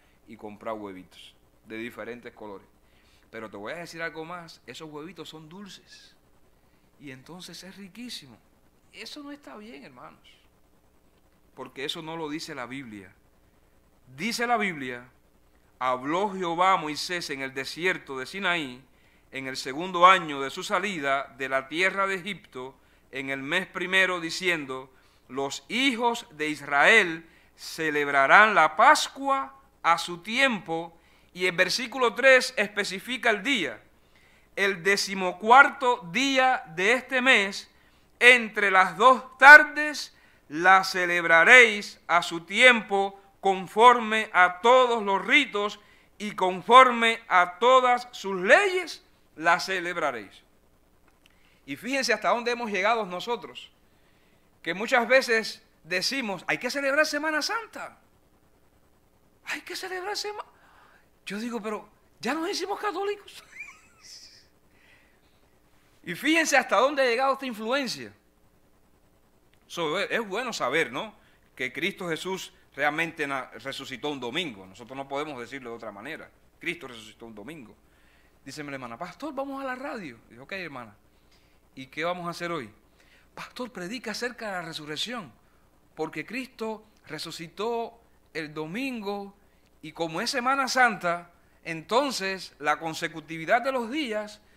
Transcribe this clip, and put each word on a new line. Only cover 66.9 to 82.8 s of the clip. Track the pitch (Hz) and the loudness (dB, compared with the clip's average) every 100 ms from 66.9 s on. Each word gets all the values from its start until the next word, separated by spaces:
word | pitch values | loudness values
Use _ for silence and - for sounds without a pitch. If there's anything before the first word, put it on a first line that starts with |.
| 285 | 2
ha | 262 | 0
llegado | 233 269 | 2 0
esta | 262 269 | -2 -6
influencia. | 214 220 277 247 147 110 - _ _ _ _ _ _ _ _ _ _ _ _ _ _ - | -8 -4 -4 -4 -8 -14 -18 _ _ _ _ _ _ _ _ _ _ _ _ _ _ -16
So, | - 165 175 | -8 -4 -4
es, | 185 | -2
es | 185 214 | -4 -4
bueno | 190 254 | -6 -6
saber, | - 123 156 131 | -4 -2 0 -2
¿no?, | 135 214 - _ _ _ | -4 -12 -14 _ _ _
que | - 127 | -10 -10
Cristo | 139 175 180 180 | -6 -6 -6 -6
Jesús | 160 180 190 - - _ | -6 -6 -8 -10 -18 _
realmente | - 147 151 165 156 143 | -4 -2 -2 -4 -6 -6
na-, | 135 - 107 | -6 -8 -12
resucitó | 131 131 127 127 147 | -12 -12 -12 -10 -8
un | 143 | -8
domingo. | 123 123 160 98 | -6 -6 -8 -10
Nosotros | 92 95 117 131 | -18 -20 -16 -14
no | 135 | -8
podemos | 139 151 131 | -8 -8 -10
decirlo | 113 135 123 | -14 -14 -14
de | 117 | -14
otra | 110 | -14
manera. | 101 123 147 85 _ _ _ | -14 -14 -14 -16 _ _ _
Cristo | 165 170 135 | -10 -10 -12
resucitó | 117 110 104 117 | -18 -20 -20 -20
un | |
domingo. | 107 107 160 104 - _ _ _ _ _ _ | -18 -18 -18 -20 -20 _ _ _ _ _ _
Dice | 135 147 | -18 -14
mi | 147 | -12
hermana, | 135 123 117 | -12 -12 -12
"Pastor, | 175 - 302 | -14 -12 -12
vamos | 269 277 269 | -10 -10 -8
a | 269 | -10
la | |
radio". | 247 285 254 160 113 _ | -10 -10 -12 -12 -16 _
Y | 113 | -20
yo, | |
"Ok, | 139 | -14
hermana, | 196 165 135 113 104 _ _ _ _ _ _ _ | -12 -10 -12 -16 -20 _ _ _ _ _ _ _
¿y | - 131 | -20 -14
qué | - | -6
vamos | 165 180 170 | -4 -4 -6
a | |
hacer | 165 175 | -8 -6
hoy?". | 170 110 - | -6 -8 -16